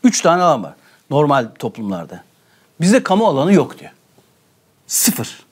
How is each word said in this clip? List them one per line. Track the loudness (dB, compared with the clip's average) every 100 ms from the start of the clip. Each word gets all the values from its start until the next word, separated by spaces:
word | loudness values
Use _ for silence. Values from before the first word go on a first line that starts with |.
Üç | 0 2
tane | 0 2
alan | 2 0
var | -4 -16 _ _ _
normal | 0 2 0 -2 -8
toplumlarda. | -10 -8 -8 -8 -10 -18 _ _ _ _ _ _
Bizde | 2 2
kamu | 2 0 2
alanı | 0 2
yok | 2 2 -8
diyor. | -20 _ _ _ _ _ _ _ _ _ _
Sıfır. | -2 -2 -2 -10 -14 _